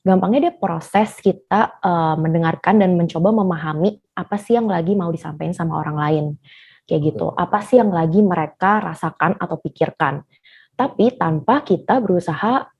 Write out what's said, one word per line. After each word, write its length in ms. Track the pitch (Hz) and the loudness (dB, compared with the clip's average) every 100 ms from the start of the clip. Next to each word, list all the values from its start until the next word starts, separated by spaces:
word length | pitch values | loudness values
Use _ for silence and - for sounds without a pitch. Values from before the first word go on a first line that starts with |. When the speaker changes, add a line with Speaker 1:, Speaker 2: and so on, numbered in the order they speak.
Speaker 1:
gampangnya 480 | 190 185 185 247 339 | 4 2 4 2 0
dia 60 | 339 | -2
proses 640 | 196 - - 196 214 - | -6 -6 -2 0 0 0
kita, 560 | 202 196 _ 196 220 - | 0 0 _ 0 0 -2
eh, 300 | - 170 160 156 | -2 0 0 0
mendengarkan 640 | 160 165 165 160 - 208 | 0 2 0 0 2 4
dan 160 | 190 175 | 4 2
mencoba 320 | 170 165 180 220 | 0 0 2 2
memahami 640 | 190 165 160 151 170 208 _ - | 0 -2 -6 -2 -2 -2 _ -10
apa 200 | - 208 | -6 -8
sih 160 | 208 233 | -2 0
yang 80 | |
lagi 320 | 226 180 165 208 | 0 -2 0 -2
mau 160 | 170 | -2
disampaikan 400 | 165 - 156 160 | -6 -8 -8 -8
sama 240 | 180 165 160 | -4 -4 -4
orang 200 | 151 151 | -4 -2
lain. 240 | 151 156 151 147 _ - - _ _ | 0 0 -2 -8 _ -20 -20 _ _
Kayak 240 | 156 151 | 0 0
gitu. 140 | - - - | -2 -6 -4
Speaker 2:
Betul. 80 | |
Speaker 1:
Apa 140 | 175 208 | -2 -2
sih 160 | 208 254 | 4 4
yang 160 | 214 | 4
lagi 320 | 175 165 175 | 0 0 2
mereka 560 | 208 170 151 _ 185 214 | 2 2 -4 _ 0 2
rasakan 560 | 175 165 165 - 160 - | -2 -6 -8 -2 -2 -2
atau 240 | 170 160 | -6 -8
pikirkan. 640 | 151 - 160 - 147 143 - _ _ - _ | -10 -4 -4 0 -2 -2 -10 _ _ -20 _
Tapi 400 | _ 262 - 220 254 | _ -4 0 0 0
tanpa 400 | 170 160 - 269 | -2 -2 0 0
kita 400 | - 175 - 240 | 0 -4 0 0
berusaha 640 | 214 180 170 156 208 262 - _ | 2 -2 -2 -4 -2 -2 -6 _